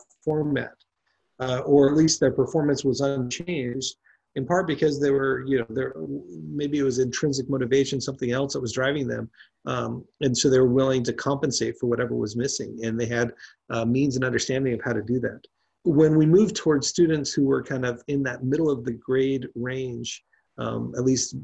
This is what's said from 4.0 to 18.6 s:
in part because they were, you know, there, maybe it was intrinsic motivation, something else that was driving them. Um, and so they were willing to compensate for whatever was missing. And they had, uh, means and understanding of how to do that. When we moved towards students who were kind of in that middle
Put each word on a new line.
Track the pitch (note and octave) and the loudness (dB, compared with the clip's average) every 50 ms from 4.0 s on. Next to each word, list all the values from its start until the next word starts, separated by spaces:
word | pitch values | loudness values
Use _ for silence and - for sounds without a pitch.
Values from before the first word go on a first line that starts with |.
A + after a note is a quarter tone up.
| _ _ _ _ _ _ _ | _ _ _ _ _ _ _
in | C3+ C3 | -6 -2
part | - F3 F#3 F#3 | 0 0 0 2
because | D#3+ D3 - D#3 D3+ C#3+ C#3 | 0 0 0 0 0 2 2
they | C#3+ C#3+ | 2 2
were, | C#3 C#3 C3+ C3+ C3 B2+ C3 | 2 2 2 0 -2 -2 -2
you | C3+ C3+ B2+ | 0 0 0
know, | A2+ A2+ | 0 -2
there, | A2+ C3 B2+ - C#3 D#3+ D#3+ C#3+ C#3 C#3+ F3+ F3+ F3 D#3+ D#3 | -4 -4 -4 -4 -6 -10 -10 -10 -10 -10 -12 -14 -16 -14 -12
maybe | D3+ D3+ C#3+ C#3+ C#3+ D3 D3 | -10 -6 -6 -4 -2 -2 0
it | |
was | C#3 C3+ A#2+ B2+ | 0 0 2 0
intrinsic | C3 B2 - - - D3 C#3 C3+ B2+ C3+ | 0 -2 -2 -2 -2 0 0 -2 -4 -4
motivation, | C#3 C3 B2+ A#2 C3 C#3 C3+ C3 C#3+ C3 | -2 -2 0 2 2 2 2 0 -2 -4
something | - - C3 - C3+ A#2+ | -4 -6 -6 -6 -4 -2
else | A#2+ C3 C#3 C#3 | -2 -2 -2 -4
that | - - | -4 -6
was | B2+ A2+ | -6 -4
driving | G#2 C3 B2+ C#3 C#3+ D3+ C3+ | -4 -2 -2 0 -2 -2 -4
them. | A#2+ A#2 A2+ A2+ A2 _ _ - _ _ _ - | -4 -6 -6 -8 -10 _ _ -20 _ _ _ -8
Um, | C#3 C3 B2 A#2 A2+ A#2+ C3+ - - _ _ | -6 -4 -4 -4 -6 -6 -10 -12 -16 _ _
and | C#3+ C3+ B2 | 0 0 0
so | - - C#3+ | 2 2 4
they | C3 C3 | 6 6
were | B2+ B2 | 6 6
willing | B2 C3 C3 C3+ C3 C3 A#2+ | 6 4 4 2 2 0 0
to | A#2+ | -2
compensate | A2+ - - C3+ C#3+ C3+ D#3+ C#3 A#2+ - A2+ A#2 A#2 - | -4 -2 -2 -2 -2 0 -2 -2 -2 -2 -2 -4 -4 -2
for | - | -2
whatever | A#2+ A#2+ A#2+ B2 A#2 A#2+ | -2 0 0 -2 -2 -2
was | A#2+ A2+ G#2+ G#2+ | -4 -4 -4 -2
missing. | A#2+ B2 C#3 - - A#2 A2+ A2+ A#2 | -4 -4 -4 -4 -6 -8 -10 -10 -8
And | A2+ A2+ A2+ A2+ | -6 -4 -2 -2
they | A#2+ | -2
had, | A2 A#2+ A#2+ A#2+ A#2 - - - - _ _ _ - | -2 0 0 -2 -2 -4 -10 -20 -20 _ _ _ -6
uh, | B2 A2+ A2+ | -4 -2 0
means | A#2 B2 C3 C#3+ C#3+ B2 | 0 2 2 2 0 0
and | C3 C3 | 0 -2
understanding | B2+ A#2+ A2+ - - C3 C3 C3+ C3 A#2+ | 0 0 -2 -2 0 -2 0 0 0 -2
of | G#2+ | -2
how | - B2 | -2 -4
to | A#2 A2 | -4 -4
do | G#2 A2 B2 B2+ | -2 -2 -2 -2
that. | A#2 G2+ G#2 - - _ _ _ _ _ _ _ - | -2 -4 -6 -10 -16 _ _ _ _ _ _ _ -2
When | F3 D3+ C#3+ D#3+ D#3 D#3 D#3 | 2 4 6 6 6 6 6
we | D#3 | 6
moved | D#3 E3 G3 G#3+ - - | 8 6 6 6 4 0
towards | - - E3 D3+ C#3 C#3 - | 0 0 2 2 2 0 0
students | - - E3+ D#3+ D#3+ D3+ C#3 - | 2 4 4 4 4 0 -2 -2
who | - D3+ C#3 | 0 2 2
were | C3+ C3+ C3 | 2 2 0
kind | B2+ - D3 B2+ B2+ | -2 -4 -4 -2 -2
of | B2 A#2+ A#2+ - - | -2 -4 -4 -6 -4
in | C#3+ C#3 C#3 | -2 -2 -2
that | B2+ B2 B2 B2+ | -2 -4 -4 -2
middle | B2+ C#3 D#3 | -2 0 2